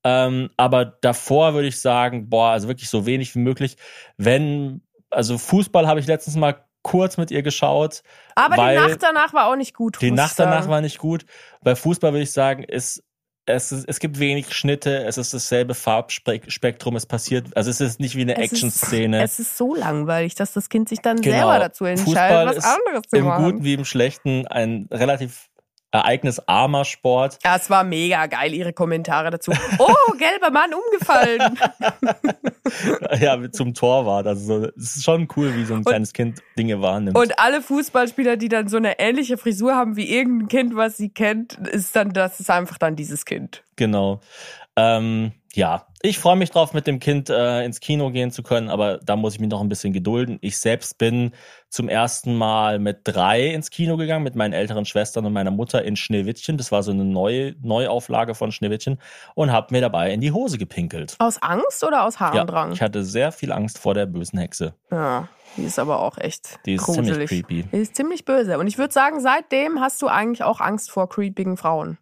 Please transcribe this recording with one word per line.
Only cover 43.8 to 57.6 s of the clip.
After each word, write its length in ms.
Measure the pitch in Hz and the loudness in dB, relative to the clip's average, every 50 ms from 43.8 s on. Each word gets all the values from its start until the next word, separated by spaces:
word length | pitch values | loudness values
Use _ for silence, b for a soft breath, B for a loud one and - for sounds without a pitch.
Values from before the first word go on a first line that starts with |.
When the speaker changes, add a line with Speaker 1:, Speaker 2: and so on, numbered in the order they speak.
| 120 107 104 101 98 98 101 104 B B B B B B B B B B _ | 0 2 2 2 2 0 -2 -4 B B B B B B B B B B _
Speaker 1:
Ähm, 540 | 110 113 113 113 113 113 113 113 110 113 110 - _ _ _ - | 4 4 6 4 2 0 0 0 -2 -2 -4 -6 _ _ _ -2
ja, 340 | 104 95 82 85 87 - _ _ - | 0 0 0 0 -4 -6 _ _ -2
ich 180 | - 214 202 - | -2 -2 -2 2
freue 160 | - 175 180 | 4 4 4
mich 160 | 190 185 160 | 4 2 2
drauf, 220 | - 170 160 143 - | 2 2 2 2 0
mit 120 | 151 143 | -2 -2
dem 140 | 156 139 127 | -2 -4 0
Kind, 300 | - 147 143 143 135 - | 0 0 0 0 -2 0
äh, 340 | 127 120 120 120 123 120 120 | 0 2 2 2 0 0 -2
ins 160 | 123 110 - | -4 -8 -10
Kino 320 | - - 151 147 143 131 | -4 -2 -2 0 0 -2
gehen 180 | 123 127 123 123 | -2 -2 -4 -4
zu 140 | - - 117 | -4 -10 -4
können, 240 | - 127 117 113 107 | -2 0 0 0 -2
aber 280 | - 104 104 104 95 | -2 0 0 0 -2
da 180 | - - - 104 | -4 -2 -2 -2
muss 200 | 107 110 110 101 | 0 0 -2 -2
ich 40 | 107 | -4
mich 100 | 110 107 | -4 -4
noch 120 | 110 98 | -2 -2
ein 80 | 104 101 | -2 -4
bisschen 240 | 101 - - 101 95 | -4 -4 -4 -4 -4
gedulden. 440 | 95 90 104 117 120 127 123 107 - | -2 -2 -2 0 0 -2 -4 -6 -8
Ich 160 | - 101 - - | -8 -8 -6 -2
selbst 380 | - 113 117 117 - - - | 0 0 0 0 -4 -14 -4
bin 340 | _ 113 117 120 123 120 117 B B B B B B B B | _ 0 0 2 0 -2 -2 B B B B B B B B
zum 180 | - - 120 | -8 -6 -4
ersten 480 | - - 113 117 123 - - - 127 120 | -2 0 0 0 0 -2 -6 -4 -2 0
Mal 420 | 113 110 110 110 110 107 107 107 | 0 0 2 2 2 2 0 0
mit 220 | 104 104 104 98 _ _ | 0 -2 -2 -4 _ _
drei 420 | 110 98 95 90 95 110 120 131 | -4 0 2 4 4 4 4 2
ins 220 | 156 160 156 151 - | 0 -2 -4 -8 -8
Kino 260 | - - 170 165 165 | -4 -2 -2 0 0
gegangen, 300 | 160 160 156 160 156 147 | -2 -2 -2 -2 -2 -2
mit 100 | 131 127 | -4 -2
meinen 160 | 120 107 107 | -2 -2 0
älteren 320 | 82 87 104 107 107 107 104 | 0 -2 -2 -2 -4 -4 -6
Schwestern 400 | - - 104 107 - - 117 110 | -2 -2 -2 -2 -2 -4 -4 -2
und 60 | 104 | -2
meiner 200 | 104 101 98 95 | -2 0 0 -2
Mutter 300 | 98 101 120 - - 123 - | -2 -2 -4 -2 -2 -2 -2
in 100 | 107 104 | -2 -4
Schneewittchen. 600 | 98 - - 107 101 95 104 113 - - - 156 | -6 -4 -2 -2 -2 -2 -2 -6 -6 -6 -6 -4
Das 160 | 143 120 - 107 | -4 -2 -2 -2
war 100 | 101 95 | 0 0
so 80 | 104 | 0
eine 140 | 98 98 98 | -2 0 0
neue 500 | 95 95 92 92 104 120 131 135 135 - 156 | 0 0 0 0 0 0 -2 -4 -6 -8 -8